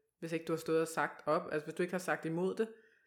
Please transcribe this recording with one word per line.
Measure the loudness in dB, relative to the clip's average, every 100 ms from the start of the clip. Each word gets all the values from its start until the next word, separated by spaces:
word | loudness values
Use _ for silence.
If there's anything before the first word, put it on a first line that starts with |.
| _ -12
Hvis | -4
ikke | -4
du | -2
har | -2
stået | 2 2
og | 2
sagt | 2 0 0 0
op, | 2 2
altså | -2 -2
hvis |
du | -2
ikke | 0
har | 0
sagt | 0 -2
imod | 0 0 0
det, | 0 -2 -4 -20 _